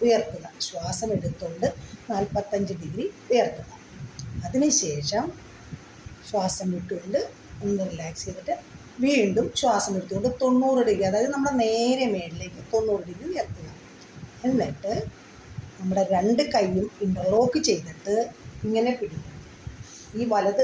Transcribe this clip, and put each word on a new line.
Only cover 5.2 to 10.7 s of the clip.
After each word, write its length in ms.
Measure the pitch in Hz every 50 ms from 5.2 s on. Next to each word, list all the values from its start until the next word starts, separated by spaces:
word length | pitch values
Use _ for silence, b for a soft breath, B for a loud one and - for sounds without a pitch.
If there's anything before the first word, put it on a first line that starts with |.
| 294 349 - - - - - - - - - - - - - - - - - - - -
ശ്വാസം 400 | - 202 185 185 - - 185 185
വിട്ടുകൊണ്ട് 500 | 180 - - - 196 170 - 190 220 320 453 - - - - - - - 202
ഒന്ന് 280 | 202 202 196 185 175
റിലാക്സ് 340 | 165 160 160 165 165 - -
ചെയ്തിട്ട് 300 | 190 180 - - - 349 - - - - - - - - 247 247
വീണ്ടും 420 | 277 285 254 202 190 185 226 254 - - -
ശ്വാസം 360 | 285 247 208 196 - 220 190
എടുത്തുകൊണ്ട് 320 | 185 170 - 196 202 208 247 247 - 262
തൊണ്ണൂറ് 440 | 254 254 254 262 269